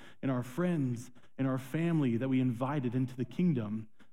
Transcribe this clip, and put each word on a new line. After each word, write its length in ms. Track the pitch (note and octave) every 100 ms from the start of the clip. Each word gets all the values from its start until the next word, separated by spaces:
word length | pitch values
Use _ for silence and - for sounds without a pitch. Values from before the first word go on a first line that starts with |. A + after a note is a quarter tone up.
| - -
and 80 | C3+
our 120 | B2+
friends 680 | A#2+ - F3+ E3 C3 A2+ - - - -
and 100 | C3
our 120 | C3
family 580 | - D#3 E3+ D#3+ C3 A2+
that 140 | C3+
we 100 | C3
invited 540 | B2+ A2+ C3 D3+ B2
into 200 | C3 C3
the 120 | C3 A#2+
kingdom 640 | - F3+ C3 G#2+ A2 A2 - -